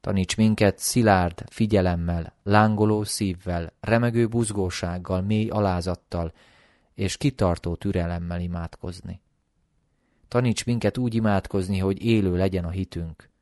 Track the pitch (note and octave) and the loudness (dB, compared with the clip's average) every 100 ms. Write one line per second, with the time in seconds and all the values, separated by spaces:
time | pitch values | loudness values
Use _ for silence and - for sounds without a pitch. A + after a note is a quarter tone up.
0 | - G2 F#2 - A2 G#2+ G#2 - - - | -2 -2 0 2 2 4 2 2 -2 2
1 | A2 F#2+ F2 F2 - - A2 G#2 F#2 F2 | 4 4 2 -2 -14 -2 2 4 2 0
2 | E2+ E2+ E2 _ - G#2 A2 G#2+ G#2+ G#2+ | -2 -2 -4 _ 2 4 4 4 2 2
3 | G#2 - G2+ F2+ F#2 F2 E2 _ - A2+ | -2 -4 -4 -4 -4 -4 -6 _ 0 2
4 | A#2+ A#2 A2+ A#2 A2 G2+ F#2 - F2+ F2+ | 2 2 0 0 -2 0 -2 -2 -6 -6
5 | F2+ F#2 F#2+ G#2+ A2 G#2+ G2+ F2+ F2 F2 | -4 -2 0 0 0 0 0 0 -2 -6
6 | _ F2 E2 - _ _ _ _ _ - | _ -6 -6 -8 _ _ _ _ _ -6
7 | G2 - D3 - F#2+ E2+ - E2+ G2+ F#2 | -4 0 -2 0 0 0 -4 -4 -2 -2
8 | E2+ F2 F2 F2 F2 F2 E2+ - F2 F2 | -2 -4 -6 -6 -6 -6 -8 -10 -12 -12
9 | F2+ F2+ _ _ _ _ _ _ _ _ | -12 -14 _ _ _ _ _ _ _ _
10 | _ _ _ B2 B2 A2 - A#2 G#2 A2 | _ _ _ 0 2 0 0 0 0 0
11 | B2 A2+ A2 G2 - G2+ F#2 G2 F#2+ G2 | -2 0 2 2 0 -4 -2 0 0 0
12 | A2+ A2+ G2 F2 F#2+ F#2 E2+ F#2 F#2 - | 2 2 4 2 0 0 -4 -4 -6 -6
13 | E2 D#2 - _ | -10 -12 -20 _